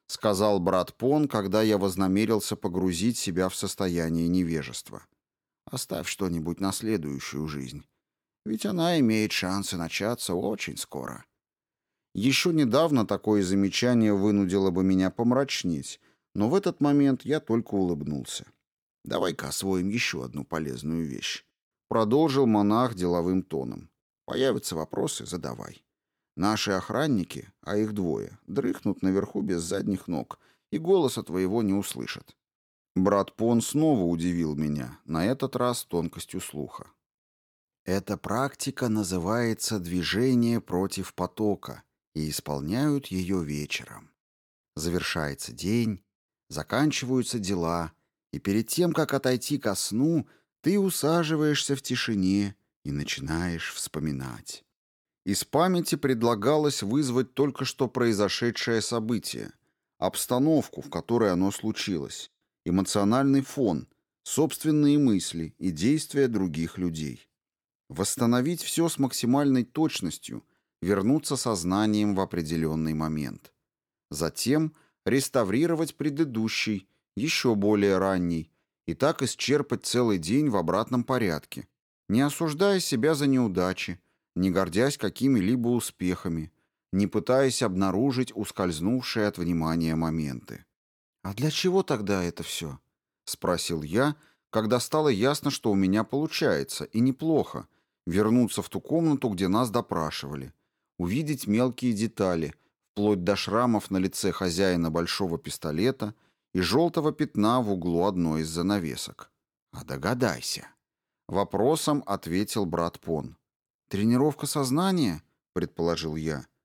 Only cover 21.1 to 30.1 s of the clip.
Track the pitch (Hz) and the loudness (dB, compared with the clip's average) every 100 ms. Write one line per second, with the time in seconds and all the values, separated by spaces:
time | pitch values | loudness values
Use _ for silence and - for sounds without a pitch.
21.1 | 52 - - - _ _ _ - 113 107 | -6 -8 -10 -14 _ _ _ -4 0 4
22.1 | 139 160 135 123 107 104 113 127 98 90 | 4 4 4 4 4 4 4 2 0 0
23.1 | 87 87 92 - 76 62 50 85 _ _ | 2 2 0 0 -4 -6 -10 -16 _ _
24.1 | _ - 87 131 131 - 80 78 - 65 | _ -8 0 0 0 -4 -6 -6 -4 -4
25.1 | - 57 87 67 58 50 - _ _ _ | -4 -8 -8 -8 -10 -12 -16 _ _ _
26.1 | _ _ - 98 107 107 95 - 117 156 | _ _ -2 0 2 0 0 0 -2 2
27.1 | 107 85 69 - _ - 104 107 104 87 | 0 0 -8 -16 _ -4 -2 -2 -2 -2
28.1 | 57 50 - - 101 - - 104 - 95 | -2 -6 -14 -8 -4 -2 -2 -4 0 0
29.1 | 95 - - - 87 82 95 - 95 - | 0 0 -4 -2 -2 -2 -4 -2 -4 -4